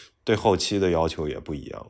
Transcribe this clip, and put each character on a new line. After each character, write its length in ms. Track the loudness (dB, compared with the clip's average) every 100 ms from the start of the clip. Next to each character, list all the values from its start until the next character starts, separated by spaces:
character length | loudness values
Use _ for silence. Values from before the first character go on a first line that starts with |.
| -20 _
对 120 | 0 2
后 180 | 4
期 240 | 2 2 2
的 120 | 2
要 180 | 2 0
求 180 | -2 -6
也 140 | -6
不 140 | -8
一 80 | -8
样， 220 | -8 -14